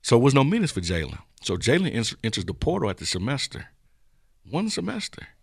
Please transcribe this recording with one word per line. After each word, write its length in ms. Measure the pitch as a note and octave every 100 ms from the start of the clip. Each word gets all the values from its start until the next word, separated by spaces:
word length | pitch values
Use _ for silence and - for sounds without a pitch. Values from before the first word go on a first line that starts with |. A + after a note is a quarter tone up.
so 140 | - A#2
there 80 |
was 100 | C3+
no 100 | C#3
minutes 280 | C#3 A3 F3
for 100 | -
Jalen. 380 | F2 F2 C#2+ D2+ - _
So 160 | - F2+
Jalen 360 | D2+ D#3+ F3+
ent-, 220 | A#2 A2 -
enters 220 | A2+ G#2+ F#2
the 80 |
portal 360 | - - F3 G2+
at 80 | F2+
the 80 | F2
semester. 640 | F#2 G#2 C#3 - - - _ _ _ _ _ _ _ -
One 200 | D#3+ A3
semester. 580 | - F3+ G#3+ - - - _